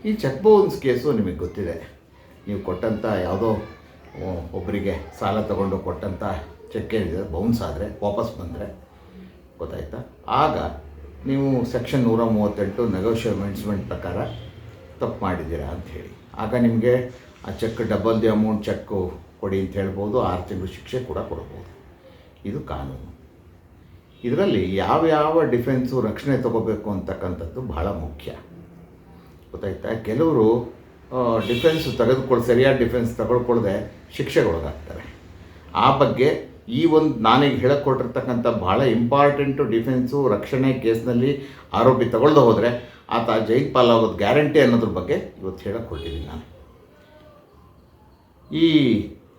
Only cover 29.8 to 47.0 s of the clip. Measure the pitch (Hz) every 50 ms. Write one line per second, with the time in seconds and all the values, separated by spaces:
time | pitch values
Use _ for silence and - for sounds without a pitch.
29.8 | - 113 117 117 - 107 113 139 160 160 143 117 107 110 117 123 123 - - -
30.8 | - - - - - - 127 127 123 117 113 110 95 110 117 117 165 156 156 156
31.8 | - 139 110 117 113 120 131 - - - 127 113 - 123 117 123 135 135 131 127
32.8 | 117 113 120 120 110 113 - - 107 101 123 120 120 123 120 113 101 98 95 107
33.8 | - - - - - - - - 135 - - 160 120 90 82 80 78 73 73 -
34.8 | - - - - - - - - - - - - - - - - - - - 85
35.8 | 113 135 143 139 143 - - 123 131 151 - - - - - - - 110 117 143
36.8 | 165 160 156 156 160 156 131 110 110 110 120 139 143 139 120 - 127 131 143 139
37.8 | - 139 127 131 120 117 - - - - 240 233 - - - - 90 92 98 139
38.8 | 139 123 110 117 117 120 139 143 143 143 143 143 143 139 135 151 139 107 113 117
39.8 | 113 131 127 127 127 120 143 143 135 117 101 101 - - 139 127 131 131 123 -
40.8 | 110 113 113 113 117 127 117 120 131 143 139 - - - - - - - 95 107
41.8 | 120 131 123 113 113 - - 113 139 151 156 147 123 113 107 98 113 120 120 -
42.8 | - - - - - - 110 117 117 113 110 110 107 107 117 135 143 - - 127
43.8 | 120 117 117 110 110 101 92 95 101 107 127 147 151 135 - 151 131 120 117 117
44.8 | 113 101 - 110 - - 156 196 - - - - 95 92 92 - - 101 104 -
45.8 | 113 - 87 76 - 80 80 80 78 78 - - - - - - - - - -
46.8 | - - _ -